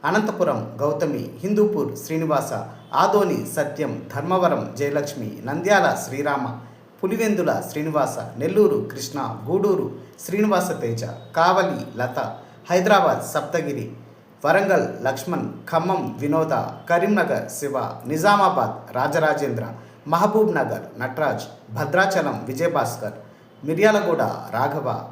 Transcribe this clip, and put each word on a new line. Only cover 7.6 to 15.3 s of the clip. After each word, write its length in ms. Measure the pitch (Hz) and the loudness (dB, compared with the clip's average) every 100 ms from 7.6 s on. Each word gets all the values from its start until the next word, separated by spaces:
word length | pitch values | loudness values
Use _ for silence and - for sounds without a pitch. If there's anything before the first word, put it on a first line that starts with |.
| - | -4
శ్రీనివాస, 460 | 151 156 147 127 - - - | -6 -2 0 0 -2 -8 -4
నెల్లూరు 360 | 156 190 208 - - | 0 4 4 4 -2
కృష్ణ, 280 | - - 143 120 - 113 | -8 -8 -6 -6 -6 -2
గూడూరు 400 | 185 208 185 120 - - - | 0 2 2 0 -8 -16 -16
శ్రీనివాస 460 | - 196 214 185 - 160 | -6 0 2 2 2 -2
తేజ, 220 | 117 117 110 - - - | -4 -4 -6 -10 -6 2
కావలి 420 | 170 190 180 - - 107 | 4 6 2 -2 -8 -4
లత, 180 | 123 - 110 - - - - | -4 -2 -6 -8 -18 -20 0
హైదరాబాద్ 540 | 175 185 202 170 - - | 2 6 6 6 2 -2
సప్తగిరి, 560 | 156 - 170 147 139 117 - - - - - | -4 -2 -2 -2 -4 -8 -12 -20 -20 -20 -4
వరంగల్ 440 | 143 180 196 175 139 - 123 | 4 4 6 2 2 -2 -2
లక్ష్మణ్, 400 | 135 - | -2 -4